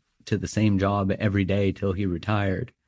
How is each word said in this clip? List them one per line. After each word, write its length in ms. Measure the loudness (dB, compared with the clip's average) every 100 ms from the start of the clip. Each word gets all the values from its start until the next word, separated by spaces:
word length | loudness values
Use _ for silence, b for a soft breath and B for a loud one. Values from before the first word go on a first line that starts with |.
| _ _ -4
to 120 | -4
the 100 | -2
same 300 | 2 2 4
job 320 | 2 2 0 0
every 240 | 0 2
day 280 | 2 2 0
till 220 | 0 -2
he 120 | -2 -4
retired. 680 | -4 -2 0 0 -2 -6 _